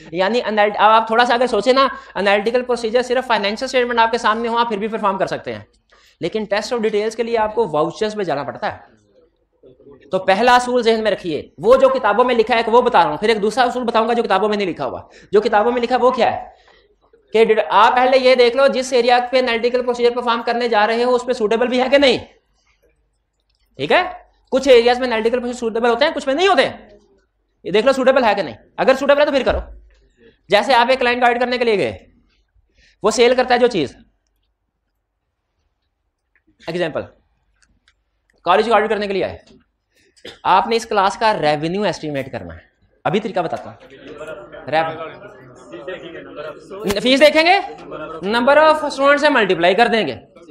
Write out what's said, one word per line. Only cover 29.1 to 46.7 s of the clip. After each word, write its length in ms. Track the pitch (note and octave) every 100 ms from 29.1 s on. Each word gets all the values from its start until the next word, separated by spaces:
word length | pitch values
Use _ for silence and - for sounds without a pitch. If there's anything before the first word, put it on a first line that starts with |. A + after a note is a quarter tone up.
| C#4+
है 60 | D4
तो 60 |
फिर 100 | C#4
करो। 200 | G#3 - - - _ _ _ _ _ _ -
जैसे 240 | G3+ A#3
आप 160 | A#3+ A#3+
एक 80 | C4
क्लाइंट 220 | B3 A#3+
को 60 | B3
ऑडिट 140 | A#3+
करने 180 | B3 B3
के 60 |
लिए 120 | A#3 G#3
गए, 300 | B2+ F#2 _ _ _ _ _ _ _ _ _ _
वो 60 | G3+
सेल 240 | A3 A#3+
करता 200 | B3+ A#3+
है 40 | B3
जो 60 | A#3+
चीज़, 280 | G#3 C3 - _ _ _ _ _ _ _ _ _ _ _ _ _ _ _ _ _ _ _ _ _ _ _ _ _ _ -
एग्जांपल 380 | E3+ E3 C3 G2+ _ _ _ _ _ _ _ _ _ _ _ _ _
कॉलेज 240 | - F#3+ A3
को 60 |
ऑडिट 140 | A#3 G#3+
करने 180 | A3 G3+
के 60 |
लिए 100 | G3
आए, 180 | A2+ F2+ _ _ _ _ _ _ _ _ - -
आपने 320 | - F#3 A#3 A3+
इस 80 |
क्लास 320 | A3+ G#3 F#3+ -
का 160 | F3+
रेवेन्यू 520 | G3+ D3 D3+ D#3+ F#3+
एस्टिमेट 480 | G#3+ D#3+ D#3 C#3+ B2+
करना 220 | A#2 F2
है। 160 | E2 _ _ _ _
अभी 160 | C3+ F#3
तरीका 220 | G#3+ F#3
बताता 280 | E3 A2+ G#2+
हूँ, 80 | A2 - - - - - - - - -
रेव-, 280 | D#3 D#3+ D#3+ D#3+ A#2+ C3+ - C3 - - E3+ F#3 F3 E3+ D#3+ - - D3 - -